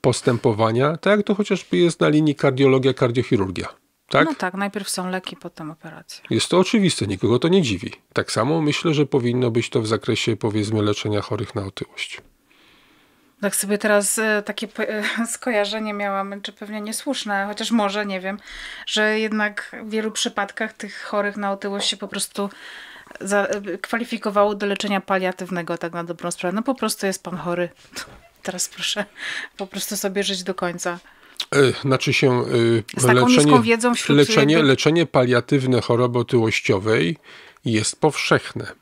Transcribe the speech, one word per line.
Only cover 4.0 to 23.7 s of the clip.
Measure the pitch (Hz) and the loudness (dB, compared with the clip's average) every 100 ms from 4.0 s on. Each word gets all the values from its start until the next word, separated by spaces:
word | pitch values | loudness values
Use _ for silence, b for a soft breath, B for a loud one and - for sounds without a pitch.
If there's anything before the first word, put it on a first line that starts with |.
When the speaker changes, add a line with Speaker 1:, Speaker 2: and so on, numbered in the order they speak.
| _ | _
Speaker 1:
Tak? | 143 320 | 2 2
Speaker 2:
No | |
tak, | 277 185 | 0 -4
najpierw | 190 202 202 196 | -4 -6 -6 -8
są | - 185 | -6 -4
leki, | 185 185 175 | -6 -8 -14
potem | 170 - 156 | -18 -14 -14
operacje. | 160 165 160 - - - | -14 -18 -20 -20 -20 -2
Speaker 1:
Jest | 113 - | -2 2
to | 175 | 2
oczywiste, | 185 226 190 - 98 | 4 4 2 0 -4
nikogo | 98 107 123 | -2 2 2
to | 165 | 4
nie | 190 | 4
dziwi. | 139 95 - - _ | 2 -2 -6 -14 _
Tak | - 98 | -6 -2
samo | - 120 160 | -2 0 2
myślę, | 147 139 170 | 0 0 0
że | 147 143 | 0 2
powinno | 139 120 120 127 | 2 0 0 2
być | 117 113 | 0 0
to | 131 | -2
w | 110 | 0
zakresie, | 110 - 113 - 110 | -2 0 0 0 0
powiedzmy, | 113 107 104 110 | 0 -2 0 0
leczenia | 104 101 110 104 | 0 0 -2 -4
chorych | - 107 98 | -4 -6 -6
na | 110 98 | -6 -8
otyłość. | - - - - - - _ b b b b b b b b b b | -10 -12 -10 -12 -12 -20 _ b b b b b b b b b b
Speaker 2:
Tak | 202 - | -4 -4
sobie | 196 208 | -2 0
teraz, | 208 208 202 - | 2 2 2 0
e, | 220 214 208 | 0 0 -2
takie | 202 214 | -8 -10
po-, | - | -6
e, | 214 214 208 214 | -4 -4 -4 -4
<laughs> | 233 | -4
skojarzenie | - - 214 202 220 214 | -4 -2 0 0 -4 -6
miałam, | 202 202 196 196 202 | -4 -4 -4 -6 -8
czy | 196 | -12
pewnie | 202 208 214 | -14 -12 -10
niesłuszne, | 208 220 - 254 214 202 202 | -8 -8 -6 -6 -2 -2 -4
chociaż | 208 220 | -6 0
może, | 226 202 202 208 | 2 2 -2 -4
nie | 190 | -4
wiem, | 190 202 B B B B - | -6 -8 B B B B -6
że | 220 214 214 | 0 2 2
jednak | 220 208 208 208 - - | 0 0 -2 -4 -12 -14
w | 220 | -6
wielu | 220 214 | -4 -4
przypadkach | 214 240 - 196 - 220 | -4 -4 -4 -6 -6 -8
tych | - - - | -8 -14 -12
chorych | - 208 202 202 | -4 -2 -2 -4
na | 101 | -4
otyłość | - 104 101 - | -4 -4 -4 -4
się | 196 | -6
po | - | -8
prostu | 202 - - 202 B B B B B B - | -8 -8 -4 -6 B B B B B B -12
za-, | 190 202 196 | 0 0 2
e, | 208 202 | -2 -6